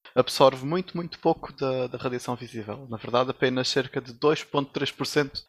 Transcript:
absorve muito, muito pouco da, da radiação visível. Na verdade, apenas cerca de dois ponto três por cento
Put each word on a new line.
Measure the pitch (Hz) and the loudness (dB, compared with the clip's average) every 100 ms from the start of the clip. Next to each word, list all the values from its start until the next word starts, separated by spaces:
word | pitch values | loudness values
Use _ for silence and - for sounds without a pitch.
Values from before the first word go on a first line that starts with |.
| - - | 0 2
absorve | - - 135 131 135 | 2 6 6 6 0
muito, | 175 185 - | -2 -2 -6
muito | 170 - | -8 -2
pouco | 165 160 - | 0 0 -4
da, | - 135 131 127 | -4 -2 -2 -2
da | 123 | -4
radiação | 131 123 - 123 | -4 -4 -4 -6
visível. | 120 117 104 107 135 | -8 -10 -8 -10 -10
Na | 110 | -10
verdade, | - 117 131 | 0 2 2
apenas | - 131 127 123 | 0 0 2 0
cerca | 139 127 139 | 0 -2 -6
de | 127 | -10
dois | 117 147 170 | 0 2 2
ponto | - 143 139 | 0 -2 -2
três | - 165 | -2 -4
por | - 131 | -4 -2
cento | 151 139 - | 0 0 -4